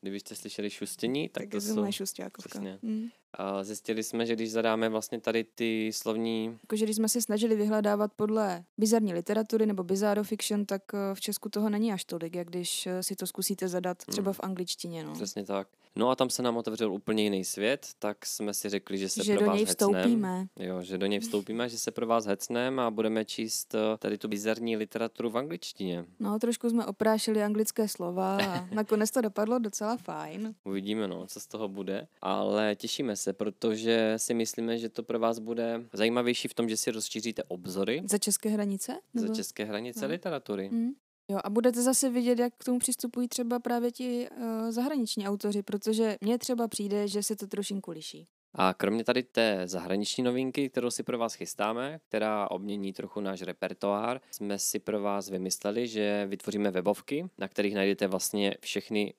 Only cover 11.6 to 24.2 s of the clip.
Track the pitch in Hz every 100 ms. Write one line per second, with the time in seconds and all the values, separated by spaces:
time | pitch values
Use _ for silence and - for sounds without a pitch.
11.6 | 214 208 226 190 - 170 165 175 170 175
12.6 | 175 - - 180 185 190 185 - 185 196
13.6 | 190 180 180 175 - 196 196 190 - 185
14.6 | 180 - 180 165 156 143 101 - 98 98
15.6 | 98 _ _ - 117 127 127 - 123 117
16.6 | 113 110 113 98 - 110 104 98 92 -
17.6 | 104 139 - - 104 104 - - 104 101
18.6 | 104 101 - 98 - - 208 202 208 202
19.6 | 214 - 202 196 190 233 196 185 190 -
20.6 | 185 185 185 190 98 101 113 104 98 110
21.6 | 120 117 - 113 117 117 107 98 - 120
22.6 | 127 131 120 107 110 110 107 - 113 -
23.6 | - 113 110 110 104 104